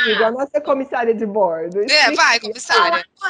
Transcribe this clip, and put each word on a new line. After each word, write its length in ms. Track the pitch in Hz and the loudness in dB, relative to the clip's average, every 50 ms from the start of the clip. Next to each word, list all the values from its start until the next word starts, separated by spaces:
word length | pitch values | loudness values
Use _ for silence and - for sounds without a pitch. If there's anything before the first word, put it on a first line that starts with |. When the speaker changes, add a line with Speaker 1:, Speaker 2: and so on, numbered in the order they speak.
| 294 | 0
Speaker 1:
amiga, 240 | 233 214 190 226 | 0 2 2 0
a 40 | 220 233 | 0 0
nossa 280 | 254 277 277 - 294 | -2 -6 -4 -4 -4
comissária 540 | 294 - 277 269 262 262 - 254 240 233 226 | -2 -2 -2 -2 -2 -4 -4 -2 0 0 -2
de 100 | 208 226 | -2 -2
bordo. 560 | 208 196 220 196 175 165 160 160 175 180 202 | -4 0 0 0 0 0 -2 -6 -4 -2 -2
Speaker 2:
É, 60 | 208 | 0
Speaker 1:
Explica 300 | 269 294 302 277 233 - | 2 4 4 4 4 2
Speaker 2:
vai, 200 | - 320 269 233 | 2 2 2 2
Speaker 1:
isso. 100 | 233 220 | 0 -2
Speaker 2:
comissária. 440 | 208 220 247 - - - - 349 339 | -6 -10 -8 -4 0 2 2 2 2
Speaker 3:
Falar 140 | 339 339 349 - _ - - | 0 -2 -4 -8 _ -8 -8